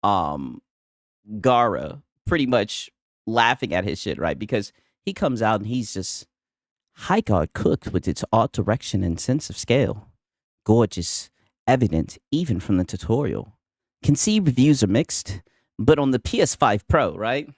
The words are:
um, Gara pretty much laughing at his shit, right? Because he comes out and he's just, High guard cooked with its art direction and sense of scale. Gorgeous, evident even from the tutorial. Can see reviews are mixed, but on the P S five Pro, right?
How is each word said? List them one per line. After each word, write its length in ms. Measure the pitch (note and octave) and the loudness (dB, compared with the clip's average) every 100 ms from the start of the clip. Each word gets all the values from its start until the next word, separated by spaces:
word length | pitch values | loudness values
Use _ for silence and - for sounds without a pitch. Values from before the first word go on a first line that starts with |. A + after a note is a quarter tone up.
um, 580 | G2+ G2+ D#2+ D2 C2+ A#1+ _ _ _ _ _ _ G#2 G#2+ | 2 0 0 -4 -10 -14 _ _ _ _ _ _ _ -4
Gara 600 | C3 B2 A#2+ F2 C#2+ - _ _ | 2 4 2 0 -6 -12 _ _
pretty 200 | - F3 | -4 -2
much 440 | C3 B2 G#2 - - _ _ _ | 2 2 0 -4 -12 _ _ _
laughing 480 | - A#2 A#2 B2+ G#2+ | -4 2 4 2 0
at 100 | F2 | -2
his 160 | G2 - | -2 -4
shit, 180 | - A#1 | -6 -4
right? 200 | D#2+ C#2+ | -2 -4
Because 340 | G#2+ A#2+ G2+ _ _ _ | -2 -4 -4 _ _ _
he 120 | - | -10
comes 280 | G3 F3 B2 | -4 -2 0
out 180 | A2 A2 | 0 0
and 80 | G#2 | -2
he's 260 | B2 A2 | -6 -6
just, 340 | - F#2 - - _ _ _ _ _ _ _ | -8 -8 -10 -14 _ _ _ _ _ _ _
High 240 | - G3+ | -2 -2
guard 320 | - G2 D#2 | 2 0 0
cooked 380 | - - - - | -2 0 0 -2
with 160 | F#2 - | -4 -4
its 160 | D#2+ - | -6 0
art 220 | A2+ A#2 | 0 0
direction 500 | - G2+ A2 - G2+ | -2 -2 -2 -2 -4
and 160 | F#2 E2 | -2 -4
sense 300 | - C3 - | -2 -4 -4
of 80 | - | -12
scale. 500 | - A#2+ A#2+ - - _ _ _ _ _ | 0 2 2 -4 -12 _ _ _ _ _
Gorgeous, 640 | - A2+ G#2+ - F2 - - _ _ _ - | 2 4 4 0 -6 -6 -10 _ _ _ 0
evident 500 | B2+ A#2 D#2+ - - _ | 2 2 0 -4 -8 _
even 300 | D#3 F3 F#2 | -4 0 -2
from 160 | - G2 | 0 0
the 80 | |
tutorial. 720 | F2 F#2+ - A#2 C#3 G#1+ - _ _ _ _ _ | 0 -4 -2 -2 0 -4 -10 _ _ _ _ _
Can 140 | - | 0
see 240 | C#3+ - G#3+ | 2 4 2
reviews 420 | F3+ B2 C#3 C#3+ | 2 4 4 4
are 60 | G2+ | 4
mixed, 540 | G#2 D#3+ - - F#2+ - _ _ _ | 2 0 -4 -8 -12 -14 _ _ _
but 220 | A2 D3+ | 2 2
on 120 | C#3 | 4
the 80 | B2+ | 0
P 220 | - A#3 | -2 0
S 140 | F3 | 0
five 320 | - C3+ G#2 - | 2 2 2 2
Pro, 280 | E3 A2+ | 2 2
right? 340 | D#2+ G#2+ C3+ D3 | 0 -4 -4 -6